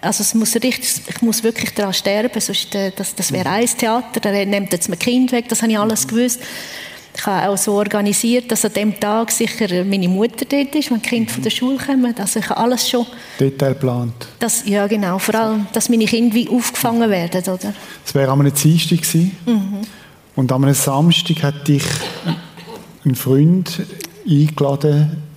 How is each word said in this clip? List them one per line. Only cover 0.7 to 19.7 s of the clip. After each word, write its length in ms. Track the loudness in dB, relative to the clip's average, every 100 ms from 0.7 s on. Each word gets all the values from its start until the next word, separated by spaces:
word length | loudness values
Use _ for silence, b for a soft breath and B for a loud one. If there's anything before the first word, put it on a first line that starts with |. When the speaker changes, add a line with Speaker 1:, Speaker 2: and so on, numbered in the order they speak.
| -2 -4 -4 -6
Speaker 1:
ich 140 | 0
muss 200 | 0 2
wirklich 300 | -2 -2 -4
daran 220 | -2 -2
sterben, 440 | 0 0 0 0 -2
sonst, 360 | -4 -4 -4
äh, 180 | -4 -4
das, 200 | -4 -8
das 180 | -4 -4
wäre 160 | -2 0
Speaker 2:
Mhm. 60 |
Speaker 1:
ein 120 | 0 0
Theater, 540 | 0 0 0 -2 -4
da 100 | 0
nimmt 420 | 0 0 0 0
jetzt 160 | -2 -2
mein 80 | -2
Kind 340 | 0 2 2
weg, 160 | 0 0
das 140 | 0
habe 100 | 2
ich 60 | 2
alles 260 | 2 0
Speaker 2:
Mhm. 40 | 0
Speaker 1:
gewusst. 300 | 0 0 -2 B B B B B B B -8
Ich 100 | -2
habe 220 | 0 0
auch 80 | 0
so 160 | 0
organisiert, 800 | 0 0 0 0 0 2 0 0
dass 120 | -2
an 100 | 0
dem 260 | 0 -2 0
Tag 320 | 0 0 0
sicher 340 | 0 -2 -2 -2 0
meine 220 | 0 0 2
Mutter 360 | 2 0 -2
dort 280 | -2 0 0 -2
ist, 120 | 0
wenn 100 | -2
die 60 | 0
Kinder 220 | -2 -2
Speaker 2:
Mhm. 20 |
Speaker 1:
von 80 | -2
der 80 | -4
Schule 260 | -2 -2 -2
kommen. 360 | 0 2 2 0
Also 220 | -2 -2
ich 100 | -2
habe 120 | 0
alles 280 | 0 2 0
schon 180 | 0 -2 B B B
Speaker 2:
Detail 300 | 0 2 0
geplant. 580 | 0 0 0 -4 -6 -14 -6
Speaker 1:
Das, 240 | -2 -2 0
ja, 200 | 0 2
genau. 320 | 0 0 -2
Vor 160 | 0
allem, 320 | 0 0 0 -2
dass 160 | -2 2
meine 160 | 2
Kinder 280 | 4 2 2 2
wie 120 | 2
aufgefangen 640 | 0 -2 -2 0 2 2
werden, 320 | 2 0 -2
oder? 320 | -2 -4 -6 -10 B B -4
Speaker 2:
Es 80 |
wäre 160 | 0 2
am 140 | 4
Dienstag 580 | 4 4 4 4 4 0
gewesen. 340 | 2 2 2 0 0
Speaker 1:
Mhm. 340 | 0 0